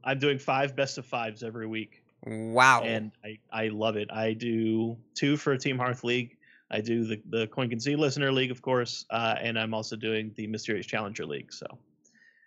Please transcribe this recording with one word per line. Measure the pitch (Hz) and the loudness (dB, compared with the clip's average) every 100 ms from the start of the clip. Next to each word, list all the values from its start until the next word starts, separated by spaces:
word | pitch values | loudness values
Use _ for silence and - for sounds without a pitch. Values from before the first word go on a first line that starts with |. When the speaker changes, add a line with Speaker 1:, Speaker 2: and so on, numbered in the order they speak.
Speaker 1:
I'm | 127 135 | -2 2
doing | 143 135 | 2 2
five | - 135 139 | 0 0 0
best | 131 135 - | 0 -2 -4
of | 120 | -6
fives | 123 113 107 | -4 -4 -6
every | 117 117 110 | -10 -8 -6
week. | 110 104 - _ _ - | -6 -8 -12 _ _ -10
Speaker 2:
Wow. | 110 113 120 131 120 | -8 0 8 8 8
Speaker 1:
And | 113 110 107 - | 4 -2 -4 -10
I, | 107 110 _ | -16 -16 _
I | 110 110 | -2 -2
love | 107 110 107 | 0 0 0
it. | 101 | -4
I | 110 113 | -2 -2
do | 110 120 113 110 110 113 117 - | -2 -2 0 2 2 0 -4 -12
two | - 143 147 | -2 2 2
for | 151 131 | 2 0
Team | 143 127 | 0 0
Hearth | 123 120 | 0 0
League. | 120 123 120 - _ - - | 0 0 -2 -10 _ -20 -6
I | 107 | -4
do | 110 117 | 0 0
the, | 110 107 - | 0 -4 -4
the | 113 110 | -2 -2
Coin | - 123 | -2 -2
Concede | 113 131 147 | -2 0 2
Listener | 147 139 139 | 2 2 2
League, | 135 127 | 4 2
of | 123 | -2
course, | 131 127 120 - - | 0 2 0 -4 -4
uh, | 113 117 - | 0 0 0
and | 117 113 | 0 -2
I'm | 110 | -2
also | 110 107 | -2 -4
doing | 110 110 110 107 107 | -4 -2 0 -2 -6
the | 107 | -6
Mysterious | 107 - 104 92 | -4 -2 -4 -2
Challenger | 110 101 107 78 | -4 -4 -6 -6
League. | 71 64 | -8 -10
So, | - - - _ _ _ _ _ _ | -14 -14 -16 _ _ _ _ _ _